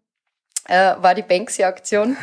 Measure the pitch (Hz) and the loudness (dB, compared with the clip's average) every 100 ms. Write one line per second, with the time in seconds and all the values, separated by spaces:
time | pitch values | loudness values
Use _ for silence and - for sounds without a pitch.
0 | _ _ _ _ _ - - 180 190 - | _ _ _ _ _ -14 -2 2 2 2
1 | 180 185 214 180 226 - 190 190 - 208 | 2 0 0 -2 -2 -2 -2 -4 -4 -2
2 | 220 277 | -2 -4